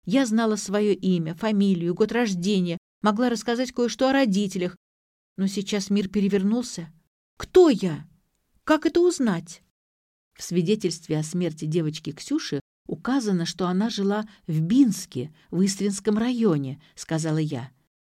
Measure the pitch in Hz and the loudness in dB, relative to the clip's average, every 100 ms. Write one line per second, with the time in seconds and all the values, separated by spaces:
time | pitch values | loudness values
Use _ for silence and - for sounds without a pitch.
0 | - 254 254 220 226 208 202 208 208 190 | -2 0 2 2 0 -2 -2 0 0 0
1 | 185 180 160 160 220 208 202 180 170 180 | 2 0 0 -4 -2 2 2 2 0 0
2 | 214 226 233 180 180 202 175 165 _ _ | 0 0 0 -2 0 0 0 -4 _ _
3 | 208 214 247 226 247 233 247 - 240 226 | 0 2 0 0 -2 -2 -2 -2 -2 2
4 | 262 277 269 190 202 190 180 - _ _ | 2 4 2 2 0 -2 -6 -6 _ _
5 | _ _ _ - 190 196 196 208 196 202 | _ _ _ -4 -4 -2 -4 -4 0 0
6 | 190 214 196 202 196 233 240 - 165 - | 0 0 2 2 2 0 -4 -10 -14 -16
7 | _ _ _ - - 359 339 202 185 143 | _ _ _ -18 2 8 8 6 0 -4
8 | - _ _ _ _ _ - 302 320 339 | -10 _ _ _ _ _ 0 2 2 2
9 | 349 330 240 170 - - _ _ _ _ | 2 2 0 -2 -6 -16 _ _ _ _
10 | _ _ _ - - 175 170 214 185 160 | _ _ _ -18 -6 -2 0 0 -2 -6
11 | - 156 156 175 175 156 156 170 156 151 | -6 -4 -4 -4 -4 -4 -4 -2 -2 -6
12 | - 143 - 302 - 143 - _ - 151 | -10 -12 -6 -6 -4 -8 -8 _ -12 -8
13 | - 269 214 185 170 - 180 180 226 202 | -2 -2 0 -2 -2 -4 -2 0 -2 -2
14 | 196 208 214 - - 156 160 254 262 - | -2 -2 -6 -12 -6 -2 2 4 4 2
15 | - 131 - - _ 170 196 196 202 196 | -6 -8 -8 -12 _ 0 0 0 -4 -2
16 | - 214 233 240 220 151 135 131 _ - | -2 0 0 0 2 2 -2 -10 _ -18
17 | - 160 160 156 156 139 127 _ _ _ | -6 -4 -2 -2 -2 -6 -10 _ _ _
18 | _ | _